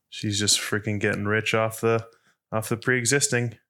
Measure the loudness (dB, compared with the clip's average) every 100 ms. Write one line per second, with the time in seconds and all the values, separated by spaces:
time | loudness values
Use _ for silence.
0 | _ -6 -4 0 2 0 0 -2 -2 0
1 | 0 0 0 0 2 2 0 0 0 0
2 | -2 _ _ _ _ -6 -4 -2 0 0
3 | 2 0 2 0 -2 -6